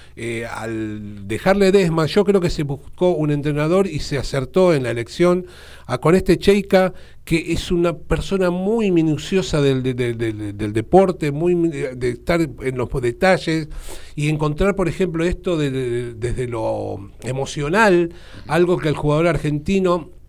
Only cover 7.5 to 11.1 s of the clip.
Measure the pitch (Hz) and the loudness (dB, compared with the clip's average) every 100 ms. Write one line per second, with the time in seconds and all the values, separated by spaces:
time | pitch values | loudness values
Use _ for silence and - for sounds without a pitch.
7.5 | 165 - 175 170 170 - 160 - 196 180 | -4 0 0 0 -2 -2 -2 0 0 0
8.5 | 175 190 233 202 170 160 151 - 190 185 | 0 0 0 2 4 2 0 0 -2 0
9.5 | 156 139 131 127 123 120 113 113 107 104 | 2 2 2 -2 -2 -2 -2 -4 -4 -8
10.5 | 101 104 110 - 180 190 | -6 -4 -2 4 4 4